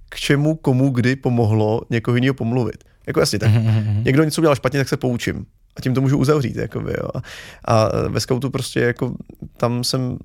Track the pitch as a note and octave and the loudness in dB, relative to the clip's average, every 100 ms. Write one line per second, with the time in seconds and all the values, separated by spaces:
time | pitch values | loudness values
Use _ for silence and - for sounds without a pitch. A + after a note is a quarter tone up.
0 | - - - C#3+ D#3 D#3+ - B2+ C#3 B2 | -16 -6 0 2 2 0 0 2 2 2
1 | B2 C3+ C3 A#2+ G#2+ A2 G#2+ A2+ - A#2+ | 0 0 0 2 4 2 2 0 -2 -2
2 | A#2 A#2+ C3 C3 A2+ B2+ G#2+ - _ _ | 0 0 0 0 -2 -2 -2 -6 _ _
3 | - - C#3 G2+ A2 A2+ A2 A2 G#2+ G#2 | -6 0 0 2 2 4 4 2 0 0
4 | A#2+ C3+ D#3 D3 D#3+ C#3 C3 C#3 C3 C#3+ | 2 2 2 2 2 2 0 0 -2 -2
5 | B2+ A#2+ - - - _ _ - C3+ B2+ | -2 -2 -4 -6 -8 _ _ -8 -2 0
6 | C3+ C#3+ C3+ D3+ A2+ A2+ A#2 A#2 G#2+ - | 2 2 2 2 0 -4 -6 -6 -6 -6
7 | - - - - - - - A2+ A2 A2 | -6 -8 -10 -14 -18 -10 0 2 2 0
8 | - G#2 - B2 C3 C3 B2 C3 A#2+ A#2+ | -2 -2 -2 -2 -2 -4 -4 0 0 0
9 | B2+ - - - - - A#2+ A#2+ B2 C3 | -4 -6 -14 -18 -18 -4 -2 -2 -2 -2
10 | B2+ - | -4 -6